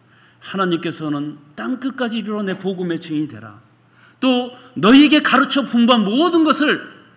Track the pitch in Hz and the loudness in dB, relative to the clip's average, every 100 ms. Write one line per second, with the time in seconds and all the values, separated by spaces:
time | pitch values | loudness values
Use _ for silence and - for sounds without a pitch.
0 | _ _ _ _ - 190 185 165 170 147 | _ _ _ _ -10 -4 -2 -2 -4 -8
1 | 156 147 147 - - - 233 254 269 - | -6 -6 -8 -12 -20 -12 -8 -6 -8 -6
2 | 233 226 202 208 196 185 185 180 175 165 | -6 -6 -6 -6 -6 -6 -6 -6 -6 -6
3 | 165 151 143 110 110 104 _ _ _ _ | -6 -6 -6 -10 -20 -20 _ _ _ _
4 | _ - 262 247 247 - - - 190 269 | _ -4 0 0 -2 -12 -14 0 6 8
5 | 285 302 - 254 269 277 226 240 233 240 | 8 4 2 0 0 -2 -2 2 4 4
6 | 196 247 349 339 311 - 294 165 - - | 2 2 2 2 2 2 0 -2 -6 -20
7 | _ | _